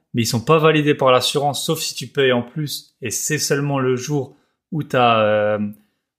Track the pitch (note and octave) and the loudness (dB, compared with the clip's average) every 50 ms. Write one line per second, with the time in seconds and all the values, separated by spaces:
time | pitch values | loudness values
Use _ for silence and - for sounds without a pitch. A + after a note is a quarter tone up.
0 | _ _ - A#2+ A2 - B2+ A2+ A2 D3+ D#3+ D#3+ D#3 D#3+ D#3 D#3 C#3+ D3 C#3 - | _ _ -4 -4 -2 -2 -2 -2 2 2 2 4 4 4 4 4 2 2 2 2
1 | C#3 C3 B2+ B2 - - - C#3+ C#3+ C#3+ C3 - - E3 D#3+ D#3 - - - - | 4 4 4 4 2 0 -2 -2 -2 -2 -4 -4 -4 -4 -4 -4 -6 -8 -8 -10
2 | C3+ A#2+ - C#3+ C3+ C3 B2 A#2+ A#2+ - - D#3 D3+ C#3 - - - _ _ _ | -12 -6 -2 0 2 2 2 0 -2 -4 -6 -8 -8 -6 -8 -12 -14 _ _ _
3 | C3+ G#2+ - - - - D3+ C#3 - - D3+ C#3 C#3+ C#3+ C#3 C3+ B2+ B2+ B2+ B2 | -8 -8 -6 -6 -4 -4 -4 -4 -2 -2 -2 -2 -2 -2 -2 0 0 0 -2 -2
4 | B2+ D3+ D3 C#3 B2+ C3 - _ _ _ _ _ _ _ F3+ D3 C#3 - - B2+ | -2 -4 -4 -4 -4 -6 -12 _ _ _ _ _ _ _ -8 -8 -4 -2 0 2
5 | A#2+ A#2 A2+ A2 G#2+ G#2 G#2+ G#2+ G#2 G#2 G#2+ G#2 G#2 G#2 G#2+ - _ _ _ _ | 4 4 4 4 2 2 2 2 0 0 -2 -2 -4 -6 -8 -12 _ _ _ _
6 | _ _ _ | _ _ _